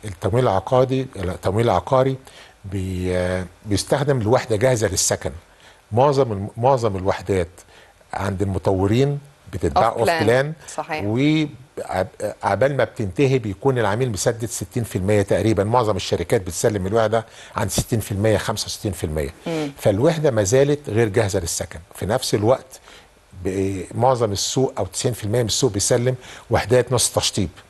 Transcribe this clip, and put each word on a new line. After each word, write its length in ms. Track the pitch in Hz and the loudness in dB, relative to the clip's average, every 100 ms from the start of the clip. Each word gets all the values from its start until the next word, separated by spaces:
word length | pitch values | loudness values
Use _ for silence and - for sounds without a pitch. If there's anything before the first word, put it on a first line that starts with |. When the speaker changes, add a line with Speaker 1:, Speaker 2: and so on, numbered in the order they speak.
| 107 | -14
Speaker 1:
التمويل 380 | 95 101 113 | -6 -2 2
العقاري، 640 | 127 95 - 127 127 131 127 - | 2 0 2 2 2 0 -4 -6
لا، 160 | 90 | -6
التمويل 340 | 90 - 98 117 | -4 -2 0 2
العقاري 500 | 92 - 131 135 131 - - - _ 98 | 2 2 2 2 -2 -10 -20 -20 _ -8
بي-، 500 | 98 95 92 90 90 | -6 -4 -4 -2 -2
آه، 280 | 90 92 90 - 110 | -2 -2 -6 -12 -4
بيستخدم 540 | 101 - 147 143 135 | -4 0 0 2 0
لوحدة 360 | 104 123 - 107 | 2 2 2 0
جاهزة 320 | 127 127 104 | 2 2 0
للسكن. 440 | 98 - 101 - 76 - _ - - _ | 0 -2 -2 -4 -10 -18 _ -20 -20 _
معظم 400 | 107 143 135 131 | 2 4 4 2
الم-، 180 | 101 101 - | 0 -6 0
معظم 380 | 120 135 117 95 | 2 2 2 -2
الوحدات 520 | 92 92 - 95 85 - - - - _ _ | -2 -2 0 0 0 -6 -20 -20 -20 _ _
عند 280 | - 98 95 | -6 -4 -2
المطورين 800 | 98 90 - 95 98 113 139 143 - _ - | -2 0 0 2 2 4 2 0 -8 _ -14
بتتباع 380 | 92 92 73 113 | -4 -2 2 2
Speaker 2:
Off 40 | 113 | 2
Speaker 1:
اوف 120 | 117 | 0
Speaker 2:
plan. 140 | 165 | 2
Speaker 1:
بلان، 300 | 107 123 143 156 - - | 4 4 2 -4 -12 -10
Speaker 2:
صحيح. 280 | 156 156 101 | -8 -6 -2
Speaker 1:
وعب-، 1300 | 113 143 156 151 - - - - - 95 - 104 - | 0 2 2 0 -6 -16 -14 -6 -2 -4 -4 -8 -4
عبال 340 | - 101 131 139 | -2 2 2 2
ما 60 | |
بتنتهي 560 | 113 - 104 90 139 135 | -2 -2 -6 0 2 2
بيكون 400 | 110 92 135 127 | -2 -2 0 2
العميل 320 | 107 104 127 | 0 0 -2
مسدد 340 | 101 - 110 117 | 0 -2 -2 -6
ستين 380 | - 104 - | -8 -6 -6
في 120 | 110 104 | -4 -4
المية 260 | 92 107 | 2 2
تقريبًا. 420 | 101 101 101 101 | 4 2 2 2
معظم 320 | 101 123 110 107 | 2 2 2 0
الشركات 460 | - 101 - 120 | -2 -4 0 0
بتسلم 460 | 95 85 123 104 92 | -2 -2 0 0 0
الوحدة 380 | 113 110 113 110 - - - | 2 2 0 -4 -16 -10 -4
عند 140 | 104 | -2
ستين 300 | - - 117 | -2 -2 -2
في 120 | - | -2
المية، 260 | 98 110 101 | 0 2 2
خمسة 280 | - 107 - | 0 -6 -6
وستين 260 | - 110 | -6 -6
في 120 | 98 | -4
المية. 260 | 82 78 71 - - | -4 -4 -4 -6 -6
Speaker 2:
مم. 240 | 160 147 139 | -4 -4 -2
Speaker 1:
فالوحدة 540 | 113 101 147 160 147 | 0 2 2 2 0
ما 120 | 113 | 2
زالت 460 | 98 131 143 147 - | 2 4 4 0 -2
غير 180 | 104 117 | 0 0
جاهزة 300 | 98 101 98 | 2 0 -2
للسكن. 400 | 85 - - - - - | -4 -6 -8 -12 -18 -8
في 100 | 87 | -2
نفس 300 | 123 - 113 | -2 0 0
الوقت 440 | 104 135 - - - - - _ _ - 92 | 2 2 0 -20 -20 -20 -20 _ _ -8 -4
ب-، 360 | 95 95 95 85 110 | -2 -2 -4 -8 0
معظم 360 | 123 127 117 | 2 2 0
السوق 420 | 101 - - 127 - | -2 -2 0 -2 -2
أو 80 | 98 | -8
تسعين 280 | - 123 117 | -4 -4 -4
في 80 | |
المية 180 | 104 117 | -4 -2
من 60 | 113 | 0
السوق 240 | - 135 | 0 0
بيسلم 440 | 104 - 123 120 127 - - - | 0 0 2 0 -4 -10 -20 -2
وحدات 420 | 107 101 127 120 | -2 2 2 2
نص 160 | 120 - | 0 0
تشطيب. 400 | - - - 90 - - | 0 -2 -2 -4 -6 -20